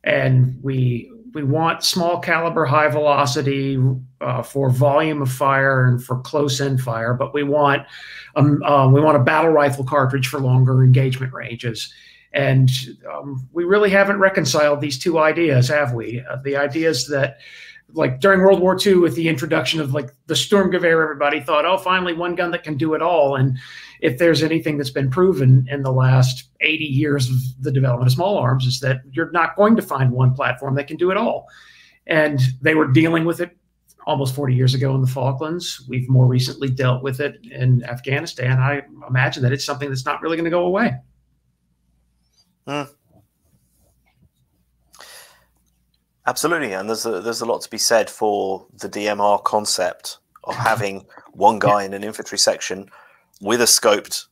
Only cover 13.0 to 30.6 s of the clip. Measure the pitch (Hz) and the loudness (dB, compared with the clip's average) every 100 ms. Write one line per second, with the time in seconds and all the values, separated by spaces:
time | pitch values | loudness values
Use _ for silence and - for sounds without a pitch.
13 | - 151 143 135 131 165 175 208 208 196 | -14 -12 -12 -12 -8 -6 0 2 4 4
14 | 196 196 190 190 147 160 147 143 147 135 | 2 2 2 2 0 2 2 2 -2 -4
15 | - 165 156 156 165 131 127 147 139 120 | -2 2 2 2 2 2 2 0 -2 -4
16 | 107 120 127 131 135 139 143 151 160 156 | -8 -10 -10 -10 -6 -4 -2 0 -2 -2
17 | - 143 - - - - - - _ - | -4 -2 -2 -6 -20 -20 -20 -20 _ -4
18 | 143 131 196 190 190 190 185 185 208 180 | -2 2 2 6 6 6 2 2 4 4
19 | 165 170 165 156 160 156 131 160 139 147 | 4 0 -2 -2 -2 -2 -2 -4 -2 -4
20 | 131 _ - 156 - 202 185 175 175 165 | -6 _ -4 -4 2 2 2 2 2 2
21 | 156 143 143 151 135 151 165 185 185 185 | 0 0 -2 -2 0 0 2 0 0 -2
22 | 180 165 175 175 175 170 156 143 156 151 | -2 -4 -4 -2 -2 -4 -6 -4 -2 0
23 | 160 170 139 135 131 131 - - - - | 2 2 2 2 0 -2 -10 -20 -20 -4
24 | 156 - 170 147 156 160 160 147 131 147 | -4 2 2 4 0 0 -2 -4 -4 -4
25 | 135 156 185 160 131 131 131 139 135 127 | -2 2 2 4 4 4 4 -4 -2 2
26 | 127 131 127 - - _ 156 156 151 135 | 4 4 2 -2 -14 _ -2 -2 -2 -2
27 | 151 143 127 127 - - 139 135 131 127 | 0 0 0 -2 -4 -6 -4 0 0 2
28 | 127 131 185 196 123 131 127 - 135 135 | 2 2 0 0 0 0 0 -2 -2 -4
29 | - 135 160 170 165 - 208 220 - 139 | -6 -6 -2 0 -2 2 4 4 0 0
30 | 131 123 127 131 127 131 | 0 4 2 2 -2 -4